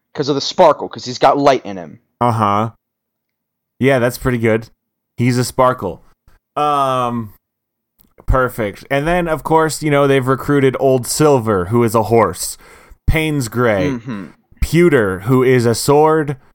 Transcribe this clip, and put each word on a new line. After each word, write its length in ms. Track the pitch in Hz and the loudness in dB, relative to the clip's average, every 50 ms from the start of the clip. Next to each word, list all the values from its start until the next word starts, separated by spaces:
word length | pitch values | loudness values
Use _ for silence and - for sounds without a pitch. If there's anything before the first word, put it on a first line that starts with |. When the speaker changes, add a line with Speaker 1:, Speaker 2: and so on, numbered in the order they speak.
| _ _ - | _ _ -8
Speaker 1:
'Cause 140 | - 147 131 | -6 -4 -2
of 80 | 147 | -2
the 60 | 139 | -4
sparkle, 480 | - - - - 185 156 139 - 95 - | -4 -4 2 4 4 4 4 2 -4 -12
'cause 160 | - 117 107 | -12 -12 -12
he's 120 | 123 127 - | -12 -4 0
got 180 | - 139 143 143 | 2 2 2 4
light 280 | 143 139 135 123 - | 4 2 2 2 -2
in 120 | 101 101 95 | -8 -12 -12
him. 240 | 85 76 - - _ _ _ - | -14 -16 -18 -20 _ _ _ -2
Speaker 2:
Uh-huh. 520 | - - 113 117 107 101 101 104 110 117 - _ _ _ _ _ _ _ _ _ _ _ _ _ _ _ _ _ _ _ _ - | -2 -2 0 0 0 0 0 0 -2 -4 -6 _ _ _ _ _ _ _ _ _ _ _ _ _ _ _ _ _ _ _ _ -2
Yeah, 180 | - 135 139 127 | 0 0 2 2
that's 200 | 117 123 120 - | 0 -2 -4 -4
pretty 200 | - 131 123 120 | -4 -4 -2 0
good. 300 | 110 113 107 113 117 - _ _ _ _ _ _ _ _ _ | 0 0 0 0 -2 -8 _ _ _ _ _ _ _ _ _
He's 220 | - 120 127 123 123 | -4 -2 0 0 0
a 80 | 123 | -2
sparkle. 580 | - - - 127 127 127 - - 92 78 - _ _ _ _ _ _ _ _ _ _ - 143 | -2 -2 0 0 0 0 -2 -6 -10 -10 -12 _ _ _ _ _ _ _ _ _ _ -8 -4
Um, 760 | 147 147 147 139 139 131 131 127 123 123 120 117 113 101 - _ _ _ _ _ _ _ _ _ _ _ _ _ _ _ _ - - | -4 -2 -2 -2 -2 -2 -2 -2 -4 -4 -6 -8 -10 -10 -16 _ _ _ _ _ _ _ _ _ _ _ _ _ _ _ _ -8 -2
perfect. 580 | - - 131 127 120 - - 110 101 95 - - - | 0 0 0 0 -2 -4 -6 -6 -6 -8 -10 -8 -4
And 160 | 135 139 143 165 | -4 -2 -2 0
then, 220 | 175 180 175 170 | -2 -2 -2 -2
of 140 | 156 147 - | -4 -4 -2
course, 380 | - 160 160 160 156 - - | 0 0 2 2 0 -2 -4
you 80 | 151 156 | -2 0
know, 180 | 143 143 143 139 | 0 2 2 2
they've 200 | 135 135 127 127 | 2 2 0 0
recruited 480 | 135 127 - - 143 143 135 135 123 - | -2 -2 -2 0 0 2 2 2 0 0
Old 260 | 131 135 131 131 117 - | 0 2 2 0 -2 -2
Silver, 580 | - - 151 151 143 131 110 113 107 95 87 | -2 2 2 4 4 2 2 0 0 0 0
who 160 | 87 117 120 120 | 0 0 0 2
is 120 | 113 101 | 2 2
a 80 | 117 107 | 0 0
horse. 540 | 95 117 113 107 90 78 - - - - - - - - - - - - _ _ - | 2 2 2 2 2 0 -4 -10 -12 -12 -14 -20 -20 -20 -20 -20 -20 -20 _ _ -2
Payne's 400 | - 160 156 156 151 143 127 110 | 0 0 0 -2 -2 -4 -4 -4
Gray. 400 | 104 120 127 117 107 98 92 - | -2 0 0 2 2 0 0 -2
Speaker 1:
Mm-hmm. 360 | 131 120 113 131 117 101 92 76 - _ _ _ - - | -4 -6 -8 -10 -12 -12 -12 -16 -20 _ _ _ -8 -6
Speaker 2:
Pewter, 600 | - - - 165 175 175 143 127 107 98 92 90 | -4 0 2 4 4 4 4 2 2 0 -2 -4
who 220 | 98 113 131 131 123 | -2 0 0 2 4
is 220 | 127 127 127 113 | 4 2 2 2
a 80 | 117 113 | 0 0
sword 600 | - - - 143 147 156 156 156 160 151 139 143 - _ _ _ | 0 0 2 4 4 4 4 2 0 -2 -4 -8 -12 _ _ _